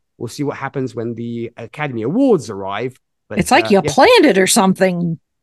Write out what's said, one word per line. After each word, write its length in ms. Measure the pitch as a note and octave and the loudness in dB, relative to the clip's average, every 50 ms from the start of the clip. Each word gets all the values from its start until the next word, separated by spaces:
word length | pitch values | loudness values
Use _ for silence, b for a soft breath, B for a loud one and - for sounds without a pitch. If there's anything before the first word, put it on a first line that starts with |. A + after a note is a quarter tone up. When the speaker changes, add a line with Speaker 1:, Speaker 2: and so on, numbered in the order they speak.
| _ _ _ | _ _ _
Speaker 1:
We'll 100 | - A#2+ | -12 -12
see 160 | A#2 - - C#3+ | -10 -8 -6 -6
what 140 | C#3+ A2+ | -6 -6
happens 380 | - C3+ C3+ - C#3+ C3 A#2+ A2+ | -8 -10 -8 -6 -6 -8 -6 -8
when 180 | A#2+ A2 A#2 A2+ | -8 -8 -8 -8
the 380 | A2+ A#2 A#2 A#2 A#2 A2+ G#2+ - | -8 -8 -8 -8 -8 -10 -10 -12
Academy 440 | - A#2 - - D3+ D3+ C#3+ A#2+ A2+ | -14 -18 -14 -10 -8 -8 -6 -4 -4
Awards 480 | G#2+ B2+ F3+ B3 C#4+ C4 G#3+ D3+ - A2+ | -4 -2 0 2 2 2 2 2 0 -4
arrive. 500 | G2+ G2 F#2+ F#2+ G2 G#2+ B2 C3 - _ _ _ _ _ _ - | -10 -8 -8 -8 -6 -6 -6 -8 -10 _ _ _ _ _ _ -6
But, 80 | A2 | -4
Speaker 2:
It's 140 | - - - | -2 0 2
like 140 | B3 D#4+ - | 2 2 4
Speaker 1:
uh, 40 | - | 4
Speaker 2:
you 120 | G3 G3 D3 | 2 2 2
Speaker 1:
yeah. 100 | D3 - | 2 2
Speaker 2:
planned 320 | B3 D4 A4 B4+ A4 D4+ | 4 6 6 6 6 6
it 140 | C4+ F3+ F#3+ | 6 4 4
or 80 | F#3+ | 2
something. 720 | F#3 - A3+ F#3+ F#3+ F3+ - F#3+ F#3 F3+ F3 F3 E3+ E3 - _ _ _ _ | 2 2 2 2 2 2 2 0 0 0 -2 -4 -4 -6 -6 _ _ _ _